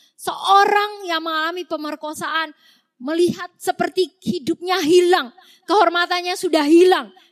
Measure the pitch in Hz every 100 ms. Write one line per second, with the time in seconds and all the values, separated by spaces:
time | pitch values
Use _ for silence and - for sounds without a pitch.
0 | _ _ - - - 392 403 415 415 415
1 | 370 320 330 320 320 359 349 311 294 302
2 | 302 311 302 311 311 - _ _ _ _
3 | 254 330 349 370 359 _ - 349 349 359
4 | 320 _ - 349 247 339 349 370 302 359
5 | 349 359 247 _ _ _ - 392 339 349
6 | 349 359 359 359 359 311 285 339 370 349
7 | 214 _ _